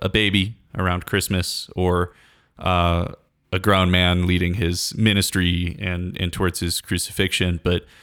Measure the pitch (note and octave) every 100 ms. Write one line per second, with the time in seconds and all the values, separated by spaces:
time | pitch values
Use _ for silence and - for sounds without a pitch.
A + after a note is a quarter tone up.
0 | G2 G#2+ G2+ G2 G2 - _ - F#2 F2+
1 | - G2 - F#2+ F2 - - - F2+ F2+
2 | F2 - _ _ _ - F#2 F2+ F2 E2+
3 | - - _ _ - F#2 G2+ F#2+ F2+ F2+
4 | F2+ F2+ F2 F2+ F2 F#2+ G2 F2 - -
5 | A2 G2+ - F#2+ F2 F2 F2 - F#2 F2
6 | F2+ - F2+ - F#2 - F2 - - F2+
7 | - - F#2+ - F2+ E2+ F2 F2 - -